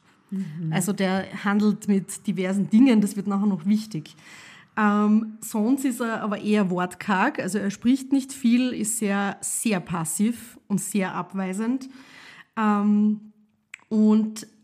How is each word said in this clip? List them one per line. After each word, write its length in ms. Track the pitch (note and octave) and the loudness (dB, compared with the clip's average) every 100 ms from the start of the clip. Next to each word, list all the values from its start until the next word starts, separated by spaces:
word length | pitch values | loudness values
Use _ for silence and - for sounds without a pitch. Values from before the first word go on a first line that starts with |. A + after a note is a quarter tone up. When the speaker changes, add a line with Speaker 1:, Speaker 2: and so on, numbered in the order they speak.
| _ _ - | _ _ -10
Speaker 1:
Mhm. 420 | F#3+ E3 D#3 D#3+ | -8 -8 -6 -4
Speaker 2:
Also 180 | F3 F#3+ | -2 -2
der 540 | G3+ F#3 F#3+ F#3 F#3+ G#3 | -2 0 -2 -4 -4 0
handelt 420 | G#3 G#3 G#3 - | 2 2 2 0
mit 400 | G3 - - - | 0 -2 -10 -6
diversen 420 | F3+ F#3 G3 E3 | -4 -2 -2 4
Dingen, 300 | A3 C4+ A3 | 6 8 6
das 160 | G3 G3 | 4 -2
wird 120 | G3+ | -2
nachher 180 | G3 G#3 | 0 0
noch 200 | F3+ F#3+ | 0 0
wichtig. 500 | G#3+ - D#3 D3+ - - - - - - - | 0 -2 -10 -12 -20 -20 -20 -20 -20 -10 0
Ähm, 600 | G#3 G#3 G#3 G#3+ A3 - | 2 4 4 2 0 -10
sonst 440 | - A3 A3 C#4 C4+ | -8 -2 0 0 -2
ist 160 | A#3+ | -4
er 200 | A#3 A3+ | -4 -4
aber 200 | G#3 G#3 | -6 -4
eher 280 | G#3 G#3+ F#3 | 0 2 2
wortkarg, 720 | F3+ F3+ - - F#3+ A#3+ - | 0 -4 -6 -2 2 0 0
also 180 | F3 G3 | -4 -2
er 140 | G3 | -4
spricht 400 | - A#3 C4+ - | -2 0 0 2
nicht 220 | C#4 C4 | -2 -2
viel, 360 | - A#3 B3 B3+ | -2 2 2 0
ist 240 | A#3 G#3+ - | -2 -4 -2
sehr, 400 | G3+ G3+ G3+ - | -2 0 -2 -4
sehr 380 | - - A3+ F#3 | -6 -4 -2 -2
passiv 800 | - E3+ D#3+ - G#3+ A#3+ - - - | -2 -4 -4 0 0 -2 -12 -16 -4
und 140 | G3 | -4
sehr 320 | - G3+ F#3 E3+ | -2 -2 -2 -4
abweisend. 720 | F3+ F#3+ F#3 F#3+ A3+ C4 - - - - - - - - | -8 -6 -6 -4 -2 -4 -6 -18 -20 -20 -20 -20 -12 -2
Ähm, 720 | G#3+ G#3 G#3 G#3 G#3+ G#3+ - _ _ _ _ - - | 0 2 2 4 2 0 -8 _ _ _ _ -18 -4
und 580 | G#3+ G#3+ G#3+ G#3+ G#3+ - _ | 2 4 4 2 -6 -16 _